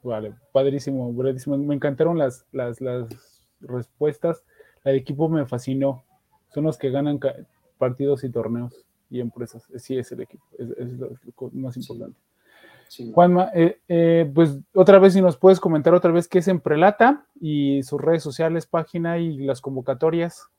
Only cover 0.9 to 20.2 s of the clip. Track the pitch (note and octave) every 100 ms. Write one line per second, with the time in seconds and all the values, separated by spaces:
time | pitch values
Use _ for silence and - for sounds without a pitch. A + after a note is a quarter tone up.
0.9 | C3+ B2 A#2+ C3 C3 C#3+ C#3+ C#3+ C#3+ C#3+
1.9 | C3+ D#3+ E3+ C3+ B2 _ C3 A#2+ A#2 C3
2.9 | B2 A#2 A2 _ _ _ _ C3+ B2 A2+
3.9 | _ D3+ D3 E3+ E3 _ _ _ _ C#3
4.9 | C3+ B2+ C#3+ D#3+ D#3+ C3 B2 C3 C3+ C#3
5.9 | B2+ _ _ _ _ _ D3 D#3 D3+ C#3
6.9 | C3+ D3 C#3+ C3+ C3 - _ _ _ B2+
7.9 | B2+ C#3 C3+ C3+ A#2+ A2+ A#2 B2 - _
8.9 | _ _ B2 A#2+ A#2+ A#2+ A2+ _ B2 -
9.9 | C3 A#2 - A#2 - _ - A#2+ - B2
10.9 | B2+ B2+ B2+ A#2+ _ B2 C3 C3 B2 -
11.9 | A#2+ - - _ _ _ _ - _ _
12.9 | - A#2 - F3+ F3+ F#3 F3+ E3+ - _
13.9 | E3+ E3+ E3 D#3 C#3+ D#3+ C#3 - F#3+ F#3
14.9 | G3 G3 F#3 F#3 - F#3+ F#3 F3+ D#3 C#3+
15.9 | F3 F3 E3+ E3+ F#3 F3 F3+ - D3+ F#3+
16.9 | G#3 A#3 D4 _ _ D#3+ D3 C#3 C#3 C3+
17.9 | C#3+ D3 E3 D3+ C3 D#3+ E3 - E3+ D#3
18.9 | F3 E3+ E3+ E3+ C#3 C#3 B2+ - C3 B2+
19.9 | C3 D#3+ E3+